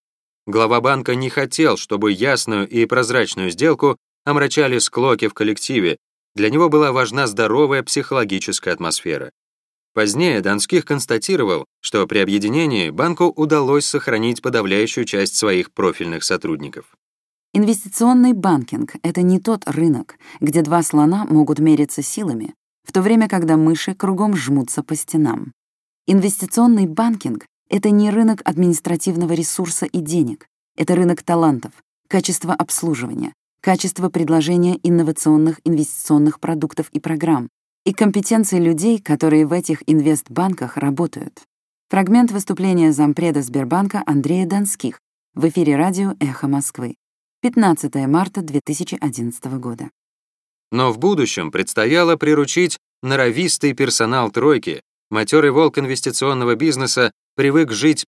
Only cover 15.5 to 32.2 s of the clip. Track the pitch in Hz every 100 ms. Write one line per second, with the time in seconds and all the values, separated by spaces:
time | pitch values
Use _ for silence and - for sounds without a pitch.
15.5 | 92 - - 95 - 85 80 - 92 85
16.5 | 76 71 67 - _ _ _ _ _ _
17.5 | 196 214 214 196 - 233 254 247 202 185
18.5 | 147 120 - - - 170 170 180 185 226
19.5 | 208 - 147 165 123 - - - - 151
20.5 | 165 151 170 156 151 151 196 214 156 147
21.5 | 147 156 147 147 - 139 - 190 117 101
22.5 | - _ _ - 190 196 226 214 190 160
23.5 | 160 156 160 - 190 190 185 214 185 127
24.5 | 139 - - - 156 - 160 143 113 98
25.5 | - _ _ _ _ - 190 196 196 185
26.5 | 226 240 220 180 156 233 214 127 110 -
27.5 | _ _ 202 208 208 214 208 226 208 -
28.5 | 160 180 160 175 170 190 170 170 170 160
29.5 | - 170 - 160 180 151 170 127 101 _
30.5 | _ _ - 160 180 175 170 - 170 165
31.5 | 127 - - _ _ _ 190